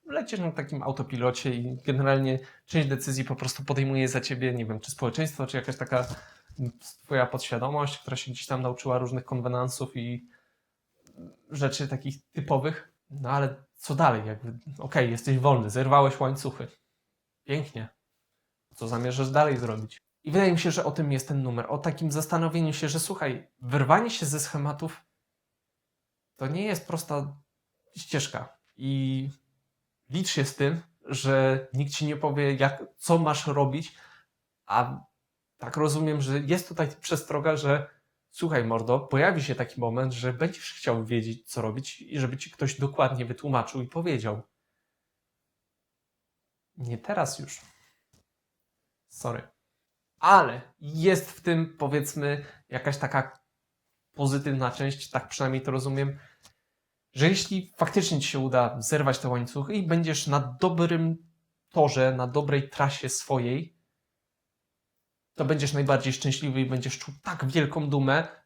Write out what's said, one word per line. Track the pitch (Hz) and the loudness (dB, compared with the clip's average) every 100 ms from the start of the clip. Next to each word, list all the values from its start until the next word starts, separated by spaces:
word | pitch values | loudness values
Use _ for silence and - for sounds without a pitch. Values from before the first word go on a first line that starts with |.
| 330 | -6
lecisz | 294 - 208 | -6 -4 -4
na | 175 | -4
takim | 160 139 143 | -4 -8 -6
autopilocie | 135 135 123 123 123 123 139 120 | -4 -4 -6 0 0 0 -4 -4
i | 123 127 - | -4 -6 -2
generalnie | 131 135 135 135 131 135 - _ | 2 4 4 2 -2 -6 -20 _
część | 165 139 | 0 2
decyzji | 131 127 131 | 0 -2 -2
po | 127 131 | -2 -4
prostu | 123 - | -4 -6
podejmuje | 139 135 135 135 131 | -2 0 2 2 2
za | 127 | 0
ciebie, | - 127 131 | -4 -2 -2
nie | 123 110 | -2 -4
wiem, | 107 | -6
czy | - | -8
społeczeństwo, | - 123 - 156 - 131 | -4 -2 -2 -4 -4 -4
czy | 131 | -4
jakaś | 131 131 | -6 -8
taka | - 127 117 - - - _ - 123 - - - | -2 0 0 -8 -14 -20 _ -6 -6 -8 -20 -20
twoja | - 139 123 | -2 2 2
podświadomość, | 131 - 120 127 147 139 - | -2 -4 -2 -2 0 -2 -4
która | - 127 | -8 -8
się | - | -8
gdzieś | 123 - | -12 -6
tam | 131 | -2
nauczyła | 127 123 135 127 | -2 -4 0 0
różnych | 123 127 - | 0 -4 -4
konwenansów | 127 123 123 127 - 131 123 | -4 -2 -2 -2 -4 -8 -6
i | 120 120 - _ _ _ _ _ _ _ - - - _ _ | -6 -8 -10 _ _ _ _ _ _ _ -20 -20 -20 _ _
rzeczy | 147 139 - 139 | -2 -2 -2 -4
takich | 131 139 135 _ | -4 -8 -12 _
typowych. | - 139 139 147 160 - _ _ | -10 0 0 0 -6 -14 _ _
No | 139 123 | -10 -2
ale | 139 135 - _ _ | 0 0 -4 _ _
co | - 143 | -4 4
dalej? | 156 113 107 | 4 4 -2
Jakby, | 107 117 123 - 139 | -8 -10 -12 -14 -12
okej, | 135 151 123 | -2 2 2
jesteś | 117 - 131 | 0 0 4
wolny, | 139 127 104 | 6 4 2
zerwałeś | 113 131 143 135 135 | 0 6 8 6 4
łańcuchy. | 131 135 127 - 120 _ _ _ _ _ _ _ | 0 0 -6 -8 -14 _ _ _ _ _ _ _
Pięknie. | - 147 139 117 113 _ _ _ _ _ _ _ _ - | -4 -4 -4 -8 -10 _ _ _ _ _ _ _ _ -10
Co | 117 | -4
zamierzasz | 120 123 127 135 | -2 -2 0 2
dalej | 143 151 131 | 4 4 2
zrobić? | 120 110 107 - _ _ | -2 -4 -8 -14 _ _
I | 156 | 0
wydaje | 170 196 | 4 4
mi | 170 | 4
się, | 175 | 2
że | 165 147 | 0 0
o | |
tym | 143 147 | 0 0
jest | 135 - | 0 0
ten | 139 | -2
numer, | 127 120 - | 0 -2 -2
o | 143 | -2
takim | 165 - 160 | -2 -2 -2
zastanowieniu | 147 156 165 165 165 160 | -2 0 0 2 2 0
się, | 143 151 | 0 -2
że | 156 | -2
słuchaj, | - 190 143 123 - _ | -2 -4 -4 -4 -10 _
wyrwanie | 123 139 131 180 233 | -2 2 6 6 6
się | - 147 | -2 -2
ze | 151 | -2
schematów | - 147 143 147 160 - _ _ _ _ _ _ _ _ _ _ _ _ _ - | -4 -2 -2 -4 -8 -10 _ _ _ _ _ _ _ _ _ _ _ _ _ -8
to | 135 | -6
nie | 165 214 | -4 -2
jest | 175 - | -4 -4
prosta | 165 - 147 143 - _ _ _ _ _ - | -8 -4 -4 -4 -10 _ _ _ _ _ -18
ścieżka. | - 151 - - - _ _ - | -4 -4 -2 -6 -10 _ _ -8
I | 135 135 135 131 139 - _ _ _ _ _ _ _ | -4 -2 0 -2 -6 -10 _ _ _ _ _ _ _
licz | 151 185 | -4 -2
się | - 135 | 0 -2
z | - | 2
tym, | 143 165 - _ - | 0 0 -8 _ -8
że | 131 135 135 131 135 131 | -2 2 4 4 2 -2
nikt | 131 143 | -2 -2
ci | - 151 | -2 -4
nie | 147 | 0
powie, | 151 139 143 | 0 2 2
jak, | 135 139 135 - _ | 4 2 2 -12 _
co | - 165 | 4 4
masz | 156 143 - | 4 0 0
robić, | 143 135 143 160 - - - _ _ _ _ - | 2 2 0 -8 -16 -20 -20 _ _ _ _ 0
a | 104 127 135 - _ _ _ _ _ | 0 0 -4 -14 _ _ _ _ _
tak | 120 147 | -6 0
rozumiem, | 151 147 156 151 | 2 2 0 0
że | 135 143 | 0 0
jest | 143 180 180 | 2 0 0
tutaj | 170 151 - | -2 -2 -4
przestroga, | - 156 - 147 156 151 | -4 -4 -2 0 0 2
że | 143 143 139 _ _ _ _ | 2 2 0 _ _ _ _
słuchaj, | - 170 147 | -4 0 2
mordo, | 113 113 113 131 | 2 0 2 2
pojawi | 139 135 175 170 | 4 4 4 2
się | 139 131 | -2 -4
taki | 120 - | -4 -4
moment, | 117 117 131 | -2 0 -2
że | 120 127 | -2 -4
będziesz | 123 170 - - | -2 -4 -4 -14
chciał | - - 117 110 | -6 -2 -2 0
wiedzieć, | 117 113 113 - | -2 -2 -8 -10
co | 123 | -6
robić | 110 117 135 - | -4 -6 -10 -16
i | - 147 | -8 -4
żeby | 131 135 | -4 -4
ci | - | -12
ktoś | - 139 - | -4 -4 -2
dokładnie | 139 - 131 127 120 | -2 2 2 0 -6
wytłumaczył | 120 147 127 113 135 | -6 0 0 0 -6
i | 123 | -6
powiedział. | 165 170 131 110 104 - _ _ _ _ _ _ _ _ _ _ _ _ _ _ _ _ _ _ _ _ _ _ - | -4 -2 -2 -2 -4 -10 _ _ _ _ _ _ _ _ _ _ _ _ _ _ _ _ _ _ _ _ _ _ -10
Nie | 120 117 | -8 -8
teraz | - 208 139 - | -4 -2 -2 -4
już. | 143 - - _ _ _ _ _ _ _ _ _ _ _ _ _ _ | -12 -16 -20 _ _ _ _ _ _ _ _ _ _ _ _ _ _
Sorry. | - 120 120 - _ _ _ _ _ _ _ | -10 -8 -8 -10 _ _ _ _ _ _ _
Ale | 170 196 139 123 - _ | 8 8 8 -2 -12 _
jest | 147 156 180 180 - | -8 2 4 4 0
w | - | -6
tym, | 175 165 165 - | 0 2 0 -2
powiedzmy, | 139 147 147 151 143 143 143 - _ | 0 0 -2 -4 -2 -4 -8 -20 _
jakaś | 127 147 139 | -4 -2 -2
taka | 135 139 127 - _ _ _ _ _ _ _ | 0 0 -2 -12 _ _ _ _ _ _ _
pozytywna | - 139 139 143 135 123 | -2 0 0 0 0 -2
część, | - 139 135 - | -2 -4 -4 -4
tak | 123 - | -4 -4
przynajmniej | - 135 131 | -4 -2 -2
to | 131 | -2
rozumiem, | 131 135 135 139 139 - _ - _ _ _ _ _ _ | -2 -2 -2 -2 -4 -16 _ -20 _ _ _ _ _ _
że | 131 160 | 2 4
jeśli | 190 - 190 185 - | 4 0 -4 -6 -2
faktycznie | 165 202 170 151 | 2 2 2 0
ci | - | 0
się | 139 | -2
uda | 131 127 120 - | 2 4 4 0
zerwać | 110 151 139 131 | 0 2 2 0
te | 131 | 0
łańcuchy | 123 120 143 139 | -2 -2 -6 -2
i | 208 170 | -2 2
będziesz | 170 165 147 151 | 2 2 0 2
na | 143 | 0
dobrym | 127 - 185 170 170 165 165 165 - _ _ _ _ | 0 0 2 4 2 2 2 -2 -8 _ _ _ _
torze, | 160 147 127 131 127 | 4 4 6 4 2
na | 123 | 0
dobrej | 147 143 139 139 | 0 2 0 0
trasie | - 139 - 127 | 0 0 0 -6
swojej, | - - 131 120 135 165 _ _ _ _ _ _ _ _ _ _ _ _ _ _ _ _ - | -6 -2 0 0 -2 -6 _ _ _ _ _ _ _ _ _ _ _ _ _ _ _ _ -4
to | 139 | 0
będziesz | 156 139 | 2 2
najbardziej | 143 139 135 135 | 0 4 4 2
szczęśliwy | 127 139 131 147 131 | 0 0 0 -2 0
i | 131 | 0
będziesz | 127 127 - | -2 -4 -8
czuł | - 139 | -12 -10
tak | - 175 131 | -8 -4 0
wielką | 156 143 160 147 | 2 2 0 0
dumę | 139 135 147 165 - | 2 4 2 0 -12